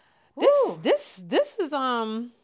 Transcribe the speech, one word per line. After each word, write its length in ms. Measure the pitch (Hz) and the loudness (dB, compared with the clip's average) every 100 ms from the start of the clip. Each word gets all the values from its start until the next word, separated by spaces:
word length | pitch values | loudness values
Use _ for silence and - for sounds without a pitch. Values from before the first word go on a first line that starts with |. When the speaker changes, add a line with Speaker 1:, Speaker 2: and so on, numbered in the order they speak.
| _ _ _ - | _ _ _ 2
Speaker 1:
This, 100 | 370 571 | 4 4
Speaker 2:
Woo. 140 | 480 160 | 2 0
Speaker 1:
this, 380 | 196 571 - - | 0 0 -2 -12
this 360 | 175 269 587 - | -2 0 0 -2
is, 120 | 320 | -4
um, 560 | 285 262 240 220 220 240 - | -2 -2 -2 -2 -6 -8 -16